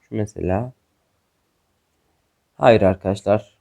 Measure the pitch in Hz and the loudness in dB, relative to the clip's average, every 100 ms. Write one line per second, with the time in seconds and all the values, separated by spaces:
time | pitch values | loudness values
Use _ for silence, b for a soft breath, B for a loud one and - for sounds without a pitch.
0 | _ 110 101 87 85 95 123 - _ _ | _ -8 -8 -8 -6 -4 -6 -14 _ _
1 | _ _ _ _ _ _ _ _ _ _ | _ _ _ _ _ _ _ _ _ _
2 | _ _ _ _ _ _ 131 110 95 90 | _ _ _ _ _ _ 4 4 2 0
3 | 98 98 - 107 - _ | -4 -6 -2 -2 -2 _